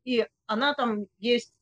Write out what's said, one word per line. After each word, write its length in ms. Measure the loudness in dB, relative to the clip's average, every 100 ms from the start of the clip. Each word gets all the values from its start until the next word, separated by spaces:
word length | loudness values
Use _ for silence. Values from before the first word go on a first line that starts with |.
| -2
и 200 | -2 -2 _ -4
она 260 | 0 0
там 340 | 2 -2 -2 -6 _
есть 340 | 0 0 0 _